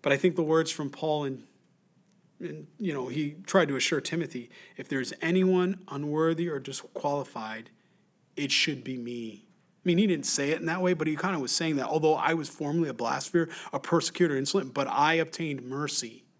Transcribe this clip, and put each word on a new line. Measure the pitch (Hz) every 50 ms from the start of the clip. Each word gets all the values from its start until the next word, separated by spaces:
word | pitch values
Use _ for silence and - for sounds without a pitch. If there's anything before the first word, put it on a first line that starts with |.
But | - 147
I | 139
think | 135 - 185 160
the | 175 160
words | 151 160 160 160 160
from | - - 151 135
Paul, | - - 156 156 151 151 147
and, | 139 135 120 - _ _ _ _ _ _ _ _ _ _ _ _ _ _ _ _ _ _ _
and, | 175 175 151 156 147 - _ _
you | 220 175 147
know, | 139 123
he | 127 123 151 151 143 151 165 190
tried | - - 196 165
to | 143 139
assure | 131 - - 170 143
Timothy, | - - 165 170 165 - - 127 117 - - - - - -
"If | - -
there's | - 143 135 127 117 - -
anyone | - 165 175 190 185 185 185 180 180 185 196 185 - -
unworthy | - 139 147 147 147 156 160 165 165 160 175 170
or | 151 139
disqualified, | 131 139 135 - - - _ - - 147 143 143 135 - - 120 110 110 110 110 113 - _ _ _ _ _ _ _ _ _ _ _ _ _
it | - 147 135
should | - - - 165 143 127 120
be | 131 131
me." | 123 117 120 120 120 117 110 101 98 _
I | _ _ _ _ _ _ _ _
mean, | 185 170
he | 175 220
didn't | 202 175 147 131
say | - - - 139 143
it | 156 -
in | 165
that | 160 165 185
way, | 185 180 180
but | 156 156
he | 156 156
kinda | 147 - 190 190 160
was | 131 117
saying | - - 165 160 156
that, | 139 123
"Although | - - 160 151 156 156
I | 139 - 143 165
was | 165 147 -
formerly | - - 156 143 151 170 165 147
a | 123
blasphemer, | - 123 117 139 135 - - - 170 165 165 - - - - -
a | 180
persecutor, | - - 170 170 - - - - 180 160 143
insolent, | 135 135 - - 202 - 131 117
but | 143 139
I | 131 101 131 147 156 165
obtained | 165 160 160 - - 170 156 143 127 120
mercy." | 127 131 139 151 143 - - 127 113 113 - _ _ _